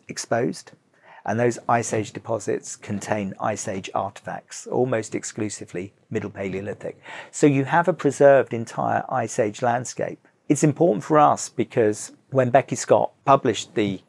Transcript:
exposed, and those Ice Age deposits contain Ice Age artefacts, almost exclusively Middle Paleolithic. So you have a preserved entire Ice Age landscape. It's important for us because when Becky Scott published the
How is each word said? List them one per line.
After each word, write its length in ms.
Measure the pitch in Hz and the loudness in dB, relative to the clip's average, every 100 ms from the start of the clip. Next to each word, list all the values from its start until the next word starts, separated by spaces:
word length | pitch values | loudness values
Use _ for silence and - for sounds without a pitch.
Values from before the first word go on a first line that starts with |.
| - | -14
exposed, 640 | - - 117 143 - - _ _ _ - - | -10 -4 -2 -2 -4 -14 _ _ _ -20 -12
and 160 | - 113 | -4 0
those 200 | 120 113 - | 0 0 0
Ice 240 | 117 110 | 0 0
Age 200 | 113 101 | -2 -4
deposits 640 | - - 110 - 123 - - | -8 -6 -6 -4 -6 -6 -14
contain 600 | - 101 - 107 95 - | -8 -6 -4 -4 -4 -6
Ice 280 | 117 104 - | -6 -4 -6
Age 240 | 98 - | -8 -6
artefacts, 800 | - 101 - - 90 - - - | -6 -6 -8 -12 -12 -14 -16 -4
almost 420 | - 127 113 110 | -2 0 -2 -4
exclusively 800 | - - - 107 - 101 90 98 _ - | -8 -8 -6 -8 -8 -12 -10 -12 _ -8
Middle 220 | 110 98 | -6 -6
Paleolithic. 680 | - 98 95 104 95 85 - - - - | -8 -6 -6 -8 -10 -12 -12 -18 -18 -12
So 160 | - 151 | 2 4
you 200 | 135 131 | 4 2
have 220 | 160 175 | 2 2
a 60 | |
preserved 600 | 165 143 - 139 139 110 | 2 0 6 8 8 4
entire 500 | 117 113 - 120 110 - | -4 -6 -4 -2 -2 -2
Ice 280 | 123 113 - | -4 -4 0
Age 240 | 107 104 | -2 0
landscape. 640 | 120 120 117 - 90 - _ _ - | -2 -2 -4 -6 -6 -8 _ _ -2
It's 140 | 147 | 2
important 400 | 151 131 - 104 | 4 4 2 2
for 160 | - 151 | 2 4
us 280 | 143 107 - | 6 4 -4
because 640 | - 110 127 107 104 - - - | -6 -2 2 2 0 -8 -18 -4
when 180 | 131 127 | 0 2
Becky 260 | 127 - 131 | 0 -2 -4
Scott 360 | - 113 - _ | 2 2 2 _
published 520 | - 139 123 101 - 117 | 2 4 4 -2 -4 -2
the 260 | 101 92 | -2 -2